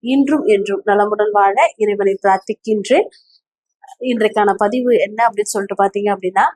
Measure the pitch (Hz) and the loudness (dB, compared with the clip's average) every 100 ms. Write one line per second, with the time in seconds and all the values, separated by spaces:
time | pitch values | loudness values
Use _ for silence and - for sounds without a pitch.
0 | 233 269 277 294 - 202 196 196 208 202 | 0 0 2 2 2 0 0 -4 0 2
1 | 208 208 214 208 196 208 320 - 208 202 | 2 0 0 2 2 4 0 0 -2 -2
2 | 196 196 196 190 - 220 - 214 196 285 | -4 -2 0 0 -2 -10 -4 -4 2 0
3 | 453 _ _ _ _ _ _ _ - - | 0 _ _ _ _ _ _ _ -20 -10
4 | 254 233 214 214 202 190 208 247 247 220 | -4 0 0 2 0 0 -2 -2 0 0
5 | 196 214 233 202 208 - 202 196 196 202 | 0 0 -2 -2 -6 -4 -6 -2 -2 0
6 | 202 190 185 190 277 | -2 -2 -2 0 0